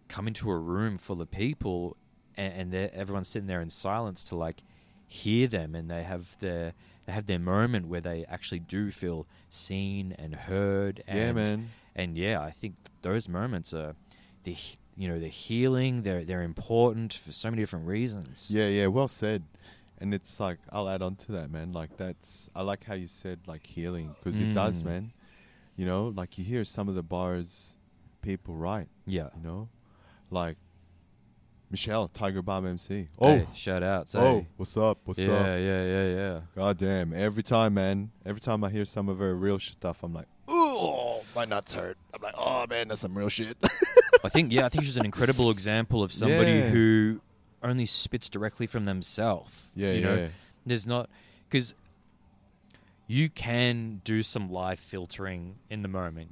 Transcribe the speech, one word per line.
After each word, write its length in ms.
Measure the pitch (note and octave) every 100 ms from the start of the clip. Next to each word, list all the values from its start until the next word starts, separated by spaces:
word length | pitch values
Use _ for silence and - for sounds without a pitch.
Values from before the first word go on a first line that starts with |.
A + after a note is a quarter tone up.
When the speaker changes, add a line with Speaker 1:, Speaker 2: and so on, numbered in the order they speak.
| -
Speaker 1:
come 200 | - G#2+
into 220 | A2 G#2+
a 80 | E2+
room 400 | E2 F#2 A2 F#2+
full 220 | - F2+
of 80 | E2
people 640 | F#2+ A#2+ D3+ G#2 F2+ F2 - _ _ _ -
and, 160 | G2
and 200 | F2+ F2+
they're, 180 | F#2 G2
everyone's 340 | F#2+ G2 G2 F#2
sitting 180 | A2+ G2
there 160 | F2+
in 80 | E2
silence 520 | - F#2+ G#2+ A2+ F2
to, 120 | - F2
like, 260 | E2 - - - _ - -
hear 380 | - G#2 A2+ B2+
them, 280 | G#2 D#2
and 160 | E2 E2
they 120 | E2+
have 340 | E2+ F2+ F2 -
their, 340 | F#2+ E2+ E2+ - - - -
they 60 |
have 140 | G2+ G#2
their 120 | F2
moment 480 | F2+ G2 A#2+ A#2 E2
where 140 | F2
they 240 | E2+ E2 E2
actually 320 | F2 - F2
do 320 | E2 F#2+ G#2
feel 360 | - F2+ D#2+ D2+ - -
seen 640 | - - F#2+ G2 G2 F#2 -
and 160 | D#2
heard. 680 | D#2 - F#2+ G2 G2 G2+ F#2+ -
And, 120 | G2+
Speaker 2:
Yeah, 140 | A#2
man. 380 | A#2 G#2+ G#2+ A2+ - _
Speaker 1:
and 240 | - F2+ E2
yeah, 220 | G2 G2+
I 100 | D2+
think 240 | - A2 F2 - -
those 260 | F2+ G#2+ G2
moments 440 | F2 A#2+ F#2+ D#2+
are 220 | D#2+ D#2 D#2 - - - -
the 80 | F2+
he-, 260 | E2+ - - - -
you 120 | F#2
know, 100 | E2+
they're 80 | D#2+
healing. 720 | - - A2+ C3 B2+ C3 B2
They're, 220 | G2+ F2+
they're 180 | E2 F2+
important 720 | E2+ E2 - A2+ A#2+ A2+ A2+
for 160 | - D#2
so 180 | - A2
many 120 | A2+
different 240 | G#2+ F2 D#2+
reasons. 640 | G#2 B2 G2+ D2 - -
Speaker 2:
Yeah, 160 | G#2 G#2
yeah, 180 | G2+ G2
well 200 | A#2 C3+
said. 360 | - G#2+ G#2+ D#2 - - - - -
And 140 | G2
it's 280 | G2 - -
like, 180 | G2 E2+ -
I'll 180 | G#2 F#2+
add 120 | F#2+
on 120 | F#2 G2
to 160 | -
that, 180 | G2 D2
man. 220 | D#2+ E2
Like, 240 | F2 D#2+ -
that's, 540 | F#2 E2+ - - -
I 80 | -
like 220 | G2 G2+
how 100 | -
you 120 | G2 F2
said, 320 | - F#2+ F2 F2+
like, 200 | D#2+ -
healing, 480 | - E2+ F2 D#2 D2
'cause 160 | F#2+ G#2+
it 140 | A2
does, 300 | G#2+ G#2 F2
Speaker 1:
Mm. 40 | E2
Speaker 2:
man. 260 | F2+ A2 - - - - - - -
You 100 | F#2
know, 220 | F#2 A#2
like, 280 | G2 F2 -
you 80 |
hear 200 | F#2 A#2+
some 240 | G#2 - G2+
of 60 | F#2
the 60 |
bars 760 | E2 F2+ F2+ F2+ F2 - - - _ _ - -
people 340 | G2+ F#2+ - D#2+
write. 320 | E2+ G#2 E2 _ -
Speaker 1:
Yeah. 220 | F#2 C#2+ D#2+
Speaker 2:
You 60 |
know, 260 | E2 F#2 A2+ - _ - - - -
like, 260 | F2+ E2+ E2 - - - - _ _ _ _ _ - -
Michelle, 380 | - - A2 F#2+
Tiger 340 | - G2+ F#2+
Bomb 240 | F2+ F#2+ F#2
M 120 | F2+
C. 300 | - G2+ E2+ -
Speaker 1:
Hey, 280 | C3 C#3+ D#2+
Speaker 2:
Oh. 40 |
Speaker 1:
shout 280 | - - F2+
out. 260 | F2+ F#2+ -
Speaker 2:
Oh, 260 | G2+ B2+ A2+
Speaker 1:
Hey. 60 | E2+ -
Speaker 2:
what's 200 | F#2 A2
up? 220 | A2 G2+
What's 140 | - F#2
Speaker 1:
Yeah, 140 | F#2+
Speaker 2:
up? 140 | G2+ G2
Speaker 1:
yeah, 380 | F2+ F#2+ F#2+
yeah, 240 | F#2 F#2+ F#2+
yeah. 260 | F2+ G2 E2+ E2
Speaker 2:
God 240 | - G2 F2+
damn. 340 | F#2+ F#2+ E2
Every 300 | E2 G#2 G#2
time, 320 | G#2 A2+ A2
man. 380 | G2+ F#2+ G2 G#2+ -
Every 160 | F#2 G#2
time 220 | A#2+ A2
I 80 | G2+
hear 140 | G#2+
some 240 | G2+ G#2+ G2
of 100 | F#2+
her 160 | G2
real 240 | F2+ G2 G2
stuff, 440 | - - F2+ E2
I'm 80 | E2+
like, 140 | E2 - - -
"Ooh, 760 | E4+ D#4 A#3+ E3+ C3 A#2+ A#2 G#2
my 100 | A#2
nuts 300 | A2+ G2+ -
hurt." 240 | - F2+ F#2+ -
I'm 80 | -
like, 120 | G#2+ -
"Oh, 280 | B2 B2+ A#2+
man, 180 | A#2 A2
that's 120 | G#2+
some 180 | F#2+ F#2+
real 100 | G#2
shit." 280 | - A2+ A#2+
<laughs> 640 | - - - A#4+ - B4
Speaker 1:
I 40 | -
think, 240 | D#3+ D3+
yeah, 140 | A#2+ B2+
I 20 |
think 160 | D#3
she's 120 | C#3+ B2
an 80 |
incredible 460 | G#2+ - B2 B2+ A#2+
example 520 | G2+ G2+ A2 A#2 A#2+
of 80 | F#2+
somebody 400 | - A#2+ D#3+ E3+
Speaker 2:
Yeah. 160 | D#3+ B2
Speaker 1:
who 500 | A2+ A2+ A2 A2 A2 _ _ _ -
only 220 | A#2+ B2+ A2+
spits 420 | - - B2 -
directly 400 | G2+ G#2+ - A#2
from 160 | A#2
themselves. 840 | G2+ F#2 F2 - A2+ F2+ - - -
Speaker 2:
Yeah, 180 | F#2+ G2
Speaker 1:
You 100 | F2+
know, 120 | F#2 F#2+
Speaker 2:
yeah. 120 | E2 E2 - -
Speaker 1:
there's 220 | B2 A#2+ G#2+
not, 240 | A#2+ A#2 - - - -
'cause 240 | C3+ A#2+ - - _ _ _ _ _ _ _ _ - _ _ -
you 200 | A#2+ D#3
can 720 | - A#2 A#2+ B2 A#2+ A2+ G2+
do 180 | A2 A2
some 280 | A2 A#2 F#2+
live 280 | F2+ F#2 F#2
filtering 800 | - F#2+ F2 - F#2+ F2+ F2 G2+ -
in 140 | G#2+
the 60 | G2
moment. 420 | F#2+ F2 D#2+ E2